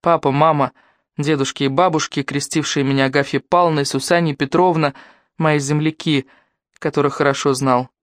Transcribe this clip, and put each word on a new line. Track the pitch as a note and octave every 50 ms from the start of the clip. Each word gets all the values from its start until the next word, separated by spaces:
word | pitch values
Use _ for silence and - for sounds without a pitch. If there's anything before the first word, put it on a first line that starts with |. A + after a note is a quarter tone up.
Папа, | - F3 E3+ D#3 - C#3+
мама, | C3 C#3+ D3+ E3 D#3 D3 C#3 - _ _ _ _ _ _ _ _ _
дедушки | - C#3+ D3 D#3 C#3 C3+ - - - C#3+
и |
бабушки, | C3+ C3+ C#3+ F3+ F#3 D#3+ D#3 - - - D3+ C#3
крестившие | - - C#3+ - - - D#3+ D3 - - D3 C#3
меня | C3+ C#3 C3+ C3+
Агафья | C3+ C3+ D3 C#3 - - C#3
Павловна | - _ - F3 F3 E3+ D#3+ D3
и | C#3+
Сусанья | - - C3+ - - F3+ E3+ E3+ D#3+ C#3
Петровна, | _ C#3 C3 - E3 F3+ F#3 E3+ D#3+ D#3 C#3+ C3+ - - - _ _ _ _ _
мои | _ D#3+ D#3 D3+ D3
земляки, | C#3 C3+ D3+ D3+ D#3 D#3 D#3 _ - E3 D3+ C3+ C3 _ _ _ _ _ _ _ _ _ _ _
которых | - D#3 - D3+ C#3+ C#3+ C#3
хорошо | - D3 C#3 C3+ - - C#3+ C3+
знал | B2+ C#3 C3+ B2+ B2 B2+ - _ _